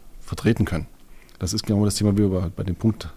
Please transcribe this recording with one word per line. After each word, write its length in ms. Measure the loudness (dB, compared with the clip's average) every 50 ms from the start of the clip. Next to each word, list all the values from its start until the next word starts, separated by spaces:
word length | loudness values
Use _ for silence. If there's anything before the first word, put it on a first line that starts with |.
| -20 -18 -18 -18
vertreten 460 | -12 -10 -8 0 2 2 2 4 2
können. 220 | 0 0 -2 -4 -8 -12 -20 -20 -20 -20 -20 -20 -20 -10 -6
Das 160 | -6 -4 -4
ist 140 | -4 -2 0
genau 180 | 2 2 2
das 80 | 2 2
Thema, 240 | 2 2 4 4 4
wie 140 | 4 2
wir 200 | 2 0 -2 -4 -4
bei 80 | -4 -4
dem 120 | -4 -4
Punkt 340 | 0 0 0 0 0 -6 -12 -14